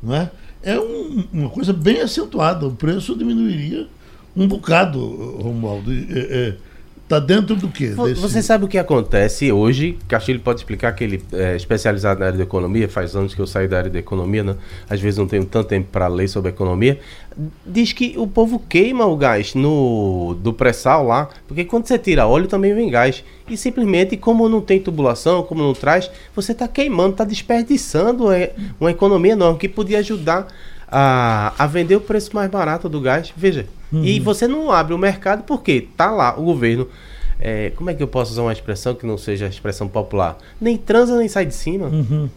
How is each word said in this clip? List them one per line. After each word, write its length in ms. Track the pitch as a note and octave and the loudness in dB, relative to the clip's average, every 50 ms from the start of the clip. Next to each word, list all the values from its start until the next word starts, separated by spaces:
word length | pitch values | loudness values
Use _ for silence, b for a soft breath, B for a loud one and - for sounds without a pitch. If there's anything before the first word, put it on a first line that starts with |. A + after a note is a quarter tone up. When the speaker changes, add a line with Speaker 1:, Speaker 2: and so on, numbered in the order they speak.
| - | -4
Speaker 1:
não 120 | A2+ B2+ | -2 -2
é? 160 | D3+ F3 F3 - B B B B B - | -2 -2 -4 -6 B B B B B -6
É 160 | F#3 G3+ F#4+ | -4 -2 -2
um, 460 | A4 A4+ A#4 A#4 G4+ D#4+ D4 A#3+ F3+ - - | -2 -4 -6 -8 -8 -4 -4 -4 -4 -4 -4
uma 160 | D#3+ D3 B2+ | -4 -4 -4
coisa 240 | - - C4+ F3+ G3 | -4 -4 0 0 0
bem 300 | E3+ D3+ F#3 A#3 A#4 A#4 | 2 2 2 2 2 0
acentuada. 640 | A#3+ - - A3+ G#3 - A#3 D#3+ D#3+ F3+ E3+ D3 | -2 -2 -4 -6 -4 -2 0 0 0 0 0 -4
O 60 | C3+ B2+ | -6 -4
preço 440 | A2+ - D#3 E3+ F3+ - - - | -2 -2 -2 -2 -2 -4 -6 -6
diminuiria 720 | A3 A#3+ A#3 A#3 A3+ A3+ A3 F#3+ D#3 C#3+ D3+ F3 D4+ D#4+ - - b b b b b b b b F3+ | -4 -2 -2 0 0 0 0 0 -2 -4 -4 -6 -6 -8 -10 -14 b b b b b b b b 0
um 80 | F#3+ | 2
bocado, 540 | G3 G3 - - - E3 E3+ F#3+ F3+ D3 C3 A#2+ A2 A2+ A2+ A2+ A#2+ - - G#2 | 2 2 0 0 2 4 4 4 2 0 -4 -6 -6 -8 -10 -12 -12 -10 -8 -6
Romualdo. 480 | A2+ A#2+ A#2 A2+ G#2+ G2+ G2+ G2 A2+ | -6 -4 -4 -4 -4 -4 -4 -4 -2
É, 60 | C3 B2 - - - C3 | -4 -4 -4 -4 -4 -4
é, 360 | B2 - B2+ B2+ B2 A2+ G2 - b b b b b b b b - - | -4 -2 -2 -2 -2 -2 -4 -8 b b b b b b b b -6 0
tá 100 | E3 D3+ | 0 0
dentro 380 | C#3+ C3+ F3+ G#3+ G#3 E3 A3 | 4 4 4 4 4 2 0
do 120 | G3+ F3+ E3+ | -2 -2 -6
quê? 180 | C#3 - C#3 A#2 G#2 | -6 -4 -4 -4 -2
Speaker 2:
Vo-, 100 | G2+ A#3+ | -2 0
Speaker 1:
Desse 140 | A#3 - F3 | 0 0 0
Speaker 2:
você 220 | F3+ G#3 - A3+ G#3+ | -2 0 0 0 2
sabe 240 | - A3+ G#3+ G3 | 4 2 2 2
o 20 | G3 | 0
que 80 | - | 0
acontece 760 | F#3+ F3 - D3+ B2+ G#2+ - - G#2 G2 G#2+ - - C#3+ C#3 | -2 0 2 2 2 2 2 2 4 4 2 2 0 2 2
hoje? 460 | G#2+ G2+ G#2 A2+ B2+ C3 D3 F3 F3 - - | 4 4 4 4 2 2 0 -2 -4 -6 -6
Castilho 340 | - - A2+ - - C3 B2 | -2 -2 -2 0 0 -4 -2
pode 200 | A#2+ B2 A#2+ A#2 | 0 -2 -4 -2
explicar 320 | - - G#2+ G2 - A#2+ A2 | -4 -10 -8 -4 -2 -4 -2
que 120 | - B2 | -2 -4
ele 180 | G#2+ G2 F#2 - - - | -4 -4 -6 -8 -6 -4
é 240 | F2+ A2+ A2 F2+ | -2 -2 0 0
especializado 640 | F2+ F2+ - A#2 G#2+ - A2+ G#2 G2 F#2+ G#2 G2 F#2 | -2 -2 -2 -2 0 2 0 0 2 2 0 0 2
na 60 | F#2+ | 0
área 100 | F#2 F#2 | -2 0
de 60 | F#2+ F#2 | 0 -2
economia, 440 | - - F#2+ F2+ F2+ G2 A2+ A2 | -2 -2 -2 -2 0 0 0 0
faz 300 | G2 - - F2+ F2 E2+ | 0 -2 -4 -6 -4 -2
anos 180 | G2+ G2 F#2+ - | -2 -4 -2 -2
que 60 | - | -4
eu 60 | G2 | -6
saí 200 | F2 - G2+ F#2+ | -4 -2 -2 -2
da 120 | F#2+ F#2 F2+ | 0 0 0
área 120 | F2 F#2 | -2 -2
de 60 | F2 | -4
economia, 480 | F2+ - - - F#2+ F2 F#2 G2+ G#2+ G#2 | -4 -6 -4 -4 -4 -2 0 0 0 0
né? 100 | G2 G2 F#2 B B B B B B | -2 -4 -6 B B B B B B
Às 100 | G#2 G2+ | -4 -2
vezes 160 | F#2+ G#2 G2+ | 0 0 0
não 100 | G#2 G2+ | 0 0
tenho 160 | F2+ A2 G2+ F#2 | 0 0 -2 -2
tanto 220 | F#2 - A2+ G#2+ G2+ | 0 0 -2 0 0
tempo 200 | G#2+ G2 F#2 F#2+ | 0 -2 -2 -2
pra 160 | - - F#2 | -2 0 0
ler 220 | F2+ F2+ F2+ F#2+ G2 | 0 0 0 -2 -2
sobre 220 | - A2 F#2 F#2 | -2 -2 -2 -4
economia. 500 | F2 - G2 F#2 F2+ F#2 G#2+ B2+ C#3 C#3+ B B B B B B B - D3+ D#3 - - - | -2 -2 -2 0 0 2 2 2 2 0 B B B B B B B -10 -10 -10 -10 -16 -16
Diz 280 | - F3+ G#3+ A#3+ A3+ - | -4 0 0 0 0 0
que 180 | - B3+ A#3+ - - | -2 -4 -4 -2 -4
o 80 | A3+ | -4
povo 320 | G3+ - - A3+ A3+ A#3+ A#3 - - | -2 2 2 2 2 2 -4 -6 0
queima 380 | - E3 F#3+ A#3+ C4 B3 A#3 | 4 4 4 4 4 2 2
o 100 | G#3 E3 | 2 2
gás 380 | D3+ C#3 C3 A2+ G#2 G#2 - - | 4 2 2 4 2 0 -2 0
no, 840 | C3 C3+ D3 D3+ D3 C#3 B2 A#2 A2 G#2 G2 F#2 F2+ F2 F2 F2 F2 F#2+ | 0 2 2 4 2 2 2 2 2 0 0 0 0 -2 -4 -4 -2 -2
do 100 | A2+ A2+ | -4 -2
pré-sal 540 | - C3 B2 A#2+ - - C3 C#3 D#3+ C#3+ | 2 2 2 2 2 2 4 4 4 4
lá, 240 | A#2+ A#2 B2+ D3 D3 B B B - | 4 2 2 0 -2 B B B -10
porque 160 | C#3+ D3+ F3 | -6 -6 -4
quando 220 | F3 - A#3 A3+ | -2 -2 -2 0
você 120 | - B3+ A#3 | 2 0 0
tira 280 | A#3+ G3 E3+ C#3+ A#2 | 2 2 4 4 6
óleo 200 | G#2+ A#2+ D3+ F#3 | 6 6 4 2
também 280 | F#3+ G#3 G3 G3 G3 G3+ | 2 0 2 2 2 2
vem 160 | G#3+ A#3 G3+ | 2 0 2
gás. 340 | B2 A#2 A#2+ C3+ C3 - - B B B B - | 2 4 4 4 2 -2 -8 B B B B -10
E 80 | A#3 | -10
simplesmente, 640 | G#3 - C4 B3 - A#3+ G#3 F#3 F3 F#3 F#3+ - G3 | -4 -4 -4 0 0 2 2 4 4 4 2 0 -2
como 320 | - - A3+ A3+ A3+ A3 | 0 2 4 4 4 4
não 100 | A3+ A3 | 2 2
tem 180 | G3+ - G3 F#3+ | 2 2 2 2
tubulação, 600 | F#3+ F#3+ E3+ D3+ C#3+ B2+ A#2 A#2+ - D#3 F3 F3+ D#3+ | 2 0 -2 2 2 2 2 2 2 2 2 2 0
como 180 | - E3 D#3+ D3+ | -2 -2 0 0
não 100 | C#3+ C3 | 0 0
traz, 380 | - - C3+ D#3 F#3 F#3 - B B B B B | 0 2 2 2 2 2 -2 B B B B B
você 180 | - G3 - A#3 | -8 -4 -4 -4
tá 160 | A#3 B3 A#3+ | -4 -4 -4
queimando, 460 | - - C#4 D4 A#3+ E3+ F3+ F#3+ G3 | -2 -2 -2 0 2 2 2 2 2
tá 80 | F#3+ A3+ | 0 -2
desperdiçando, 1080 | G#3 G#3+ G3 - - A#3 A#3 A#3 A#3 C#4+ C4+ - - - D3+ F3 A3+ B3 A#3+ A#3+ G#3 | -2 -2 -8 -2 0 0 0 2 2 0 0 0 -2 0 0 2 2 2 2 2 2
é, 220 | F#3+ F3+ F3+ F3+ - B G3+ G3 B - | 4 2 2 -2 -4 B -10 -10 B -2
uma 120 | D3+ E3+ | 0 0
economia 420 | F3 E3+ F#3+ G3 G3+ F#3 E3+ G3 A3 | 2 2 2 4 4 6 4 4 4
enorme 260 | G#3+ F#3 E3+ E3 D#3 | 6 4 4 2 2
que 100 | - - | -2 -6
podia 300 | - - G#3+ F#3 G#3+ G#3 | -2 -2 -4 0 0 -2
ajudar 480 | G#3 G#3 A3 G3 D#3 D#3+ E3 F#3 G3 B B B B B B B B B | 0 -2 -4 -4 0 0 0 0 -2 B B B B B B B B B
a, 640 | - C3 C#3 C3+ C3 B2+ B2 A#2+ A2+ G#2+ G#2 G#2+ - - | 2 4 4 4 4 4 4 2 2 2 0 -2 0 0
a 80 | C#3 | 0
vender 300 | D3 D3 F3 F3 E3 F#3+ | 0 2 0 2 4 4
o 40 | G#3 | 2
preço 340 | G3+ - G#3+ G#3+ G3+ G#3 - | 2 0 -2 -2 -2 -2 -4
mais 160 | G#3+ G3+ F#3+ | -2 -2 -2
barato 380 | F#3+ G3+ F3 D3+ D#3 E3+ - F3 | 0 0 0 0 -2 -2 -4 -4
do 120 | D3+ D3+ | -4 -2
gás. 320 | C3+ C3 C3 D3+ E3+ - - | 0 2 0 0 0 -4 -10
Veja, 300 | D#3+ E3+ G3 F#3 - G#2 - - - - - - | 0 0 0 0 0 -4 -8 -12 -16 -10 -4 -2
Speaker 1:
Uhum. 120 | D#3+ D#3 | 0 2
Speaker 2:
e 140 | F#3+ G3+ G#3+ | 2 2 2
você 300 | C3 G#3 G#3 G3 A#3 A#3+ | 2 0 0 2 2 0
não 240 | C4+ D#4 D#4 D4+ G#3+ | 0 0 0 2 4
abre 200 | E3+ D#3+ D#3 E3+ | 4 4 2 0
o 60 | F3 | 0
mercado 460 | F#3 G3 F#3+ G3 - F#3+ G3+ G#3+ A3+ | 2 0 0 0 0 -2 -2 -2 -2
porque 420 | - D4 B3+ - - D#3 B2 - - - | -4 -4 -4 0 2 0 0 0 -4 -2
tá 140 | - D#3+ F#3+ | 0 0 2
lá 260 | A3+ G#3 D3 A#2+ A#2 | 2 2 2 2 0
o 60 | - D3+ | 0 0
governo, 460 | E3+ E3+ C#3+ A#2+ A#2 A2+ A#2 B2+ B2+ B B B B B B B B B B | 0 0 2 2 0 2 0 -2 -6 B B B B B B B B B B
é, 320 | - A2 A2 G#2+ G#2+ G2+ - | 0 -2 -2 -2 -4 -4 -4
como 120 | - E3 F3+ | -4 -6 -6
é 60 | E3+ | -4
que 80 | C#3+ C#3+ | -4 -4
eu 60 | C3 | -2
posso 240 | - C3 A#2+ G#2+ A2 | -2 -2 -2 -2 -2
usar 100 | A2+ A#2+ | -2 -2
uma 100 | A#2 A2 | -2 -2
expressão 440 | - - - G#2 G2 - B2+ B2 | -4 -4 -8 -8 -4 -4 -4 -4
que 100 | A#2+ - | -4 -4
não 100 | A#2 A2 | -6 -6
seja 300 | G2+ - - G#2 G2 G#2 | -4 -4 -4 -4 -2 -2
a 20 | G2 | -6
expressão 380 | F#2+ - - G#2+ F#2+ - G#2+ | -6 -6 -6 -6 -6 -4 -6
popular? 500 | G2 F#2 A2+ G#2 - - G2+ F#2 E2 D#2 B B B B B | -4 -4 -4 -4 -2 0 0 0 0 -2 B B B B B
Nem 160 | A3 A#3 A#3+ | -2 0 0
transa, 400 | A3 - - G#3 A3+ B3 A#3+ B3 | 0 0 2 4 4 4 4 4
nem 120 | A#3+ A#3 G#3+ | 0 0 0
sai 180 | - G3+ F#3+ | 0 -2 -2
de 80 | D3+ C3 | -2 -4
cima. 320 | - - D#3 E3+ G3 F#3+ | -6 -4 -4 -4 -2 -2
Speaker 1:
Uhum. 420 | C#3 D3 D#3 D3 G#2+ C#3 D3+ D3 C3+ - | -2 0 0 0 0 0 -2 -2 -4 -8